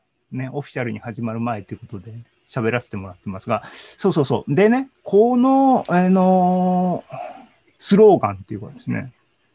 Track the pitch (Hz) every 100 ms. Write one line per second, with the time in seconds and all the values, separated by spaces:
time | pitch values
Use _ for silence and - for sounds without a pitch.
0 | _ _ _ 131 131 139 - 139 120 107
1 | 120 107 117 113 117 110 98 104 - 101
2 | 110 117 - _ _ 135 110 120 - 104
3 | 95 92 107 92 - 107 - - - -
4 | 190 160 135 113 - 147 214 254 269 _
5 | - 196 240 247 262 269 269 254 - 175
6 | 185 190 185 185 180 180 180 180 180 170
7 | - - - - - _ _ _ - 202
8 | 214 151 107 95 - 107 107 - 123 117
9 | 127 - _ _ _